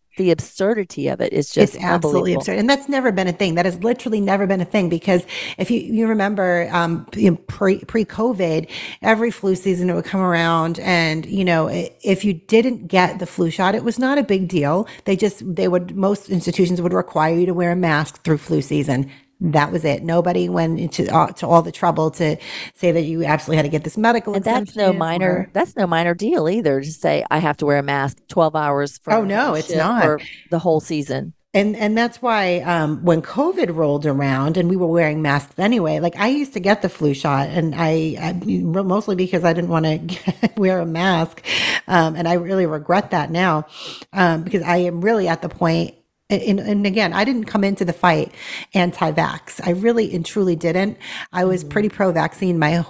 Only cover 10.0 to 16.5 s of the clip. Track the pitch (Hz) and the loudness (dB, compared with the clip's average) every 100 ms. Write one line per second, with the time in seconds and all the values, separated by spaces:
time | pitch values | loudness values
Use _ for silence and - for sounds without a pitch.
10 | - 190 185 170 165 165 165 165 190 170 | -2 0 2 2 2 2 0 -2 0 0
11 | 160 156 151 196 180 165 156 175 - - | 2 -2 -2 0 2 2 2 -2 -6 -4
12 | 202 190 208 165 - 220 254 233 180 185 | -2 0 0 -2 2 4 4 -2 0 2
13 | 180 - 170 - 165 160 190 214 226 226 | 2 0 -8 -2 -2 0 0 0 -2 -2
14 | 262 285 269 190 180 180 143 175 220 - | 0 0 2 0 0 0 2 0 -2 -6
15 | - 196 208 - 185 175 185 180 175 190 | -2 0 0 -2 -6 -2 2 0 0 -2
16 | 196 202 - 185 180 | 0 0 -2 -2 0